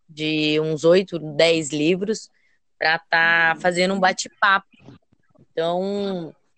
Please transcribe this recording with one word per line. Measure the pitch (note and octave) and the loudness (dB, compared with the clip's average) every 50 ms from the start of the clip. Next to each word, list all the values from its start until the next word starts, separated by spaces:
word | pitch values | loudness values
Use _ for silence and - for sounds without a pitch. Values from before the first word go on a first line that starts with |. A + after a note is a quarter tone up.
| _ - | _ -20
de | D#3 D3 D#3 D#3 D#3 D#3 D3+ D3+ D3+ D3+ | -12 -8 -4 -4 -2 0 0 0 0 0
uns | D#3 D#3 D#3+ D3 B2+ | -2 -2 -2 0 4
oito, | E3 F3 F#3 G3+ F#3 - E3 | 4 4 4 4 0 -4 -10
dez | D3 D#3 D3 C#3+ D#3+ E3+ E3 D#3+ D#3+ C#3 | -10 -4 0 2 4 4 4 2 -2 -4
livros, | D3+ D3 D3 D#3 F#3 F3+ G3+ G3+ A3 - - - _ _ _ _ _ _ _ _ _ - | -4 0 0 0 0 0 -2 -4 -6 -6 -8 -14 _ _ _ _ _ _ _ _ _ -4
pra | - D#3 D#3+ E3 | -2 -2 -2 -2
tá | - _ - E3 E3 E3 E3+ E3 E3 E3 E3 D#3+ | -2 _ 0 2 2 2 2 2 2 2 0 0
fazendo | - F3+ F3 F3 F3+ F#3 G3 | -2 -2 0 0 0 0 0
um | G3 | 0
bate-papo. | F#3 F#3 F#3+ - - A#3 - _ - G3+ G3 G3 - _ _ _ _ - C#4+ - _ _ _ _ _ _ _ _ _ _ | 0 0 0 -2 -6 -12 -6 _ 0 2 2 0 -2 _ _ _ _ -20 -20 -20 _ _ _ _ _ _ _ _ _ _
Então, | _ - E3 E3+ F3 F3+ F#3+ G3 G3+ G3+ G3+ G3 F#3+ F3+ E3+ D3 - _ _ _ _ | _ -6 -4 -2 -2 -2 -4 -4 -4 -4 -6 -6 -6 -8 -8 -12 -14 _ _ _ _